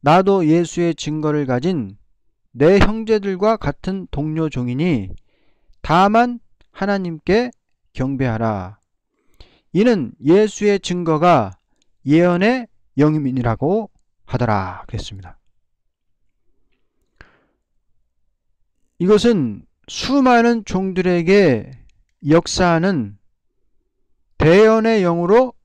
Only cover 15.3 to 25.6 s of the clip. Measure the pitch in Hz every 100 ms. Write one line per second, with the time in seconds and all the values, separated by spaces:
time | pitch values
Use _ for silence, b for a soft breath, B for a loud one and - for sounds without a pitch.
15.3 | - _ _ _ _ _ _ _ _ _
16.3 | _ _ _ _ _ _ _ _ _ b
17.3 | b b b _ _ _ _ _ _ _
18.3 | _ _ _ _ _ _ _ 175 208 240
19.3 | 208 123 98 _ _ - - - 277 254
20.3 | 240 233 233 202 185 190 180 180 175 165
21.3 | 202 180 117 - - - _ _ _ 143
22.3 | 160 - - 180 165 185 175 101 104 _
23.3 | _ _ _ _ _ _ _ _ _ _
24.3 | _ 151 185 220 220 226 220 175 170 175
25.3 | 226 254 _